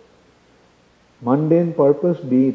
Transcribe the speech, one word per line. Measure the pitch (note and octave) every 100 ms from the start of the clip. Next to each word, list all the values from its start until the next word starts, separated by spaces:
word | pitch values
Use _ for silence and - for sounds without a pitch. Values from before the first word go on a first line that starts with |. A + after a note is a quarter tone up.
| _ _ _ _ _ _ _ _ _ _ _ _
Mundane | A#2+ C#3 D#3 E3+ E3+
purpose | D#3+ C#3+ C#3+ F3 D3
be | C3+ B2+ C3